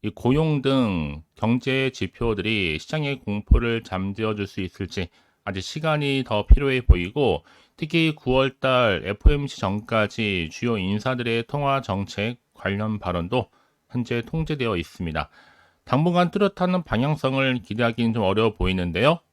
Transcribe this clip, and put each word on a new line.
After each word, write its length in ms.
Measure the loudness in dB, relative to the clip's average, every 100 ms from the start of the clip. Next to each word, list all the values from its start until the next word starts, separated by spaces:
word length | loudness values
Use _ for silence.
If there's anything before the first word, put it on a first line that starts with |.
이 80 | -6
고용 520 | -2 0 2 2 2
등 600 | 2 2 2 0 -4 -8 -14
경제 560 | -4 0 0 0 0 -2
지표들이 880 | -2 -8 -4 -2 -2 0 0 0 -2
시장의 400 | -4 -4 -4 -6
공포를 640 | -4 -6 0 0 2 -2
잠재워줄 640 | -4 -6 -6 -4 -4 -4 -6
수 140 | -6
있을지 480 | -8 -8 -8 -6 -8 _ _ _
아직 180 | -8 -6
시간이 640 | -6 -4 -2 0 0 0
더 220 | 0 -2 6
필요해 360 | 6 6 0
보이고, 600 | 4 4 4 0 2 2 _ -20 _ -12
특히 380 | -4 0 0
구월 460 | -2 0 2 2 0
달 420 | 2 4 4 2 -2
에프오엠씨 520 | 4 4 4 -2 -4
전까지 920 | -4 -4 -2 0 0 -2 -2 -2 -4
주요 260 | -4 -2 -2
인사들의 720 | 0 -2 -2 -4 -2 -2 -2
통화 320 | -4 0 -2
정책 580 | -2 -4 -4 -4 -4 -6 _
관련 460 | _ -4 -2 -2 -4
발언도 500 | -2 -4 0 -2 -2 _ _ _ _
현재 320 | -8 -4 -4
통제되어 540 | -4 -6 -4 -2 -2 -2
있습니다. 520 | -4 -6 -6 -4 -6 -12 -20 _ _ _ -2
당분간 440 | 2 2 2 0
뚜렷한 540 | 2 0 0 -2 -2
방향성을 760 | 0 0 0 0 -2 0 0 -2
기대하기는 540 | -4 -2 0 2 0
좀 80 | 2
어려워 320 | 2 4 2
보이는데요. 640 | 2 0 2 0 2 2 2 _